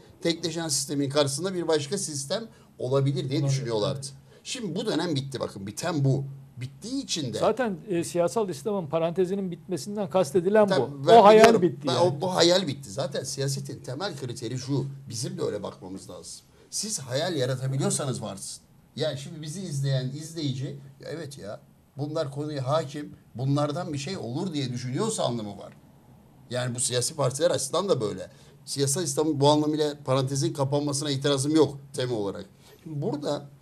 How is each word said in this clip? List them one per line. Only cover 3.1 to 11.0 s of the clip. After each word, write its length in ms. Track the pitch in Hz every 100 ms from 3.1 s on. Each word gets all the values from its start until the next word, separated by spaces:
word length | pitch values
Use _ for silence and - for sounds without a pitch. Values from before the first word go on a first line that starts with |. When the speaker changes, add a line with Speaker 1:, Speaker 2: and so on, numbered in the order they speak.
| 139 -
Speaker 1:
diye 100 | 139
Speaker 2:
Olabilir, 80 | 139
Speaker 1:
düşünüyorlardı. 520 | 135 117 110 98 92
Speaker 2:
evet. 140 | - - - -
Speaker 1:
Şimdi 320 | - 254 214 170
bu 100 | 220
dönem 300 | 151 175 139
bitti 240 | 139 113
bakın. 280 | 98 101 95
Biten 380 | - 165 160 135
bu, 180 | - 135 - - -
bittiği 420 | 131 - 208 269
için 300 | 220 170 131
de 40 | 104
Speaker 2:
Zaten, 400 | 185 214 233 175 214
e, 140 | 170
siyasal 460 | 143 170 170 226 202
İslam'ın 380 | 139 220 202 156
parantezinin 640 | 165 165 175 180 202 190
bitmesinden 580 | 165 - 175 202 208 185
kastedilen 580 | 185 185 196 170 214 202
Speaker 1:
Tabii 240 | 165 120
Speaker 2:
bu. 160 | 143